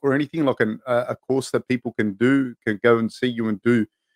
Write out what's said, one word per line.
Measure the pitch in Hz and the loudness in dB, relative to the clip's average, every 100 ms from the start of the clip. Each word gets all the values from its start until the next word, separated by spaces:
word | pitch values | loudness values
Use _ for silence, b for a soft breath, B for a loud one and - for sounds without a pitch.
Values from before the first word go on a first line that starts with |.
or | 139 | 0
anything | 135 143 165 139 | 0 -2 -2 0
like | 120 | 0
an, | 110 117 127 | -2 -2 -2
uh, | 120 - | -2 -2
a | 131 | -6
course | - 131 - | -4 -2 -2
that | 123 - | -4 -2
people | 127 120 | -4 -4
can | - 107 | -4 -4
do, | 98 123 139 131 117 113 | 0 2 2 0 -4 -6
can | 101 | 0
go | 120 117 | 4 4
and | 113 | 2
see | - 127 | -4 -4
you | 117 110 | -2 -4
and | 101 | -2
do | 120 120 107 _ _ | 0 2 0 _ _